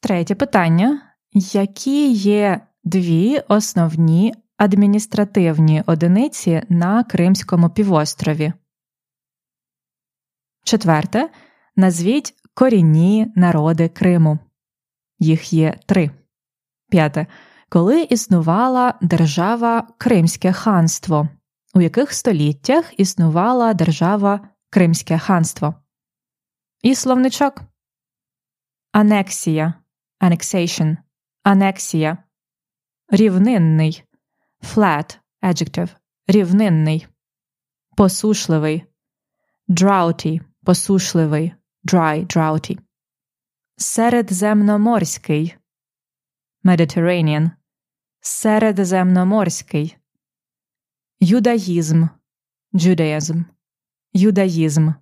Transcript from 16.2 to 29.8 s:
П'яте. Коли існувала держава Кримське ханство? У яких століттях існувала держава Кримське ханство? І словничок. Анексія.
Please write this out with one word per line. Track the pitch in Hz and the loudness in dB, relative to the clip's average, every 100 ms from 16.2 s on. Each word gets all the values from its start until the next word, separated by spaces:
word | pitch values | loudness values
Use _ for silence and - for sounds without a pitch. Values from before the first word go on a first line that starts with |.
| _ _ _ _ _ _ _ | _ _ _ _ _ _ _
П'яте. | 180 151 147 170 - _ _ _ | 0 0 -4 -10 -14 _ _ _
Коли | 180 175 302 | 0 2 0
існувала | 320 226 - 180 160 185 254 254 247 - | 0 -4 0 0 2 0 0 0 -2 -2
держава | 175 165 160 143 180 233 233 233 226 _ | -2 0 0 0 -2 -2 -2 -2 -6 _
Кримське | 240 214 165 - 185 | 0 2 2 0 -2
ханство? | 185 226 190 165 - - 151 147 - _ _ _ | -2 0 2 2 -2 -4 -2 -2 -8 _ _ _
У | 185 | 0
яких | 165 220 285 | 2 0 -2
століттях | - 254 180 147 139 - 294 330 - | -2 -2 0 0 -2 0 -2 -2 -2
існувала | 196 - 165 160 208 254 233 | -2 2 0 2 0 0 0
держава | 196 208 151 170 208 202 202 - _ _ | 0 -2 0 0 0 0 -2 -8 _ _
Кримське | - 175 165 - 160 | 2 2 0 -2 -4
ханство? | - 185 165 - 151 156 _ _ _ _ _ _ _ _ _ _ | 0 0 0 -4 -8 -8 _ _ _ _ _ _ _ _ _ _
І | 226 | -2
словничок. | 262 254 254 254 - 277 277 - _ _ _ _ _ _ _ _ _ _ _ _ | 0 0 0 0 0 -4 -4 -20 _ _ _ _ _ _ _ _ _ _ _ _
Анексія. | 208 208 208 190 - - 156 156 165 | 0 2 2 -2 -6 -4 -2 -2 -6